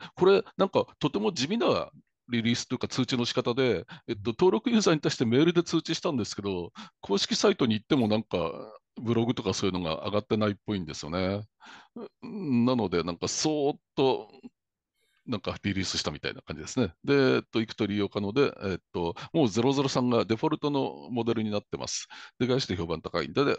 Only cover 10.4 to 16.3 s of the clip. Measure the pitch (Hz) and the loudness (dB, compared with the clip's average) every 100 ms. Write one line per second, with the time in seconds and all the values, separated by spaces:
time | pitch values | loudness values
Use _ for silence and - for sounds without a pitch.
10.4 | 107 98 - 101 78 - 76 90 92 101 | 0 -2 -4 -4 -6 -8 -4 -2 0 -2
11.4 | 107 _ - - - 240 220 _ - 208 | -6 _ -20 -20 -18 -16 -16 _ -12 -8
12.4 | 160 120 120 127 98 87 85 85 87 - | 0 4 4 2 2 0 -2 -4 -4 -2
13.4 | 156 151 143 160 _ - 135 117 104 - | 0 0 0 -2 _ 2 2 2 -4 -18
14.4 | - _ _ _ _ _ _ _ - 107 | -20 _ _ _ _ _ _ _ -6 -4
15.4 | - 87 107 95 90 87 - 73 67 | -4 -4 -2 -2 -2 -4 -4 -6 -6